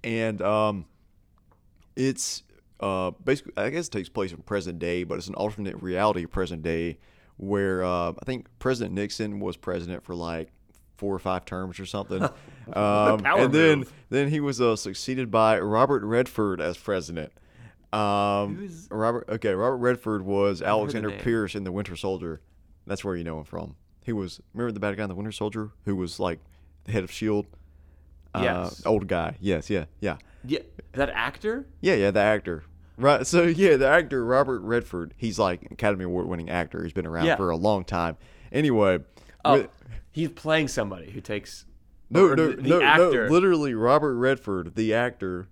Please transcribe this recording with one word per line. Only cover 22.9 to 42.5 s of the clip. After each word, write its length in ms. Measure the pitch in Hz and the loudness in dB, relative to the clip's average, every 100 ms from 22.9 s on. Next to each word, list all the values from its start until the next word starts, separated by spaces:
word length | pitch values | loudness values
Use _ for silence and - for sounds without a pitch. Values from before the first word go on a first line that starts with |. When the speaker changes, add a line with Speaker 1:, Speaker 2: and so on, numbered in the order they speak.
| 98 101 | -6 -4
Speaker 1:
where 100 | 90 | -4
you 80 | |
know 140 | 82 78 | -6 -8
him 60 | 71 | -10
from. 300 | 85 80 73 _ _ | -12 -12 -16 _ _
He 100 | - | -6
was, 280 | 110 92 - _ 104 | -4 -6 -10 _ -6
remember 160 | 120 | -4
the 80 | 104 | -2
bad 180 | 104 95 | -4 -2
guy 60 | |
in 60 | 101 | -6
The 60 | 90 | -6
Winter 160 | 107 | -8
Soldier 380 | - 107 110 107 - - | -4 -4 -4 -10 -8 -4
who 100 | 98 | -2
was, 240 | 87 - | -4 -2
like, 200 | 95 82 - - - _ - | -4 -4 -10 -20 -20 _ -4
the 60 | |
head 120 | 107 | -4
of 80 | 90 | -4
shield? 340 | - 110 104 101 - - - - - - - - | -4 0 0 -2 -14 -20 -20 -20 -20 -20 -20 -10
Uh, 80 | - | -2
Speaker 2:
Yes. 400 | 120 90 90 - | -2 -2 -6 -4
Speaker 1:
old 240 | - 107 92 | 0 0 2
guy. 300 | 90 82 76 | -2 -2 -4
Yes, 300 | 98 82 - | -2 -2 0
yeah, 160 | 98 73 - | -4 -4 -6
yeah. 180 | 101 73 - - | -6 -6 -12 -18
Speaker 2:
Yeah, 160 | 123 156 - - - | -8 -8 -8 -20 -12
that 180 | 127 139 | -4 -2
actor? 560 | - 120 - 214 247 269 - | -2 -4 -4 -6 -6 -10 -4
Speaker 1:
Yeah, 120 | 180 | 0
yeah, 160 | 147 98 | 4 4
the 100 | 104 | 4
actor. 420 | 104 107 - 80 - - - - | 2 2 -2 -10 -10 -20 -20 0
Right. 300 | 131 139 127 | 4 4 4
So, 160 | 170 | 4
yeah, 320 | 170 165 190 139 | 4 4 6 6
the 100 | 135 | 6
actor, 380 | 165 165 135 117 | 6 4 -2 2
Robert 360 | 131 135 120 | 2 2 -2
Redford, 520 | 98 120 - 87 82 - | 0 -2 -2 -8 -8 -6
he's, 200 | 117 92 | -6 0
like, 300 | 98 90 - | 0 0 -8
Academy 360 | - 110 98 90 | -2 0 0 -2
Award 200 | 90 87 | -4 -4
winning 240 | 87 80 | -6 -4
actor. 340 | 87 80 82 | -4 -4 -6
He's 100 | 82 | -6
been 120 | 92 82 | -6 -6
around 200 | 82 165 | -2 0
Speaker 2:
Yeah. 80 | 120 | 2
Speaker 1:
for 160 | 90 | 0
a 40 | 82 | 2
long 280 | 101 101 90 | 2 0 -2
time. 320 | 90 85 76 - - - | -2 -2 -6 -18 -20 -6
Anyway. 480 | 135 151 113 101 87 - - - - 156 | 0 2 4 4 2 -2 -20 -20 -4 4
Speaker 2:
Oh, 80 | 139 | 4
Speaker 1:
with 100 | - - - 110 - | 2 -12 -16 -16 -10
Speaker 2:
he's 180 | 156 160 | -6 -6
playing 380 | - 156 160 139 | -4 0 2 2
somebody 420 | - 104 92 78 | -2 -4 -6 -12
who 100 | 104 | -14
takes 440 | - 104 - - - - _ - - | -8 -8 -8 -20 -20 -20 _ -20 0
Speaker 1:
No, 160 | 143 185 | 6 6
Speaker 2:
or 80 | 143 | 6
Speaker 1:
no, 160 | 156 | 2